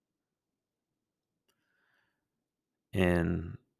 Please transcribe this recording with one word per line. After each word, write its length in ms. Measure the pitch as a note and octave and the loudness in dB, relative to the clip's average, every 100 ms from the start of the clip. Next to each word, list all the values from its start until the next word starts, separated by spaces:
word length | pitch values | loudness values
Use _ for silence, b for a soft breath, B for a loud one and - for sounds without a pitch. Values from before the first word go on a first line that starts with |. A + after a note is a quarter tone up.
| _ _ _ _ _ _ _ _ _ _ _ _ _ _ _ _ _ _ _ _ _ _ _ _ _ _ _ _ _ | _ _ _ _ _ _ _ _ _ _ _ _ _ _ _ _ _ _ _ _ _ _ _ _ _ _ _ _ _
And 640 | G2 F2+ F2 E2+ F2 E2+ - _ _ | 0 2 2 0 -2 -6 -14 _ _